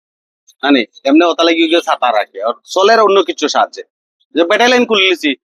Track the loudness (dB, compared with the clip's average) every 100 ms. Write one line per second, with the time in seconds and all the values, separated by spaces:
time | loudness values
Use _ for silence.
0 | _ _ _ _ _ _ -2 0 -2 _
1 | 0 2 2 0 0 0 0 0 -2 -2
2 | -2 -2 -4 -6 -8 -8 _ 0 2 4
3 | 2 2 0 -4 -4 -2 -2 -4 -20 _
4 | _ _ _ -2 0 2 2 2 0 0
5 | 0 0 -2 -4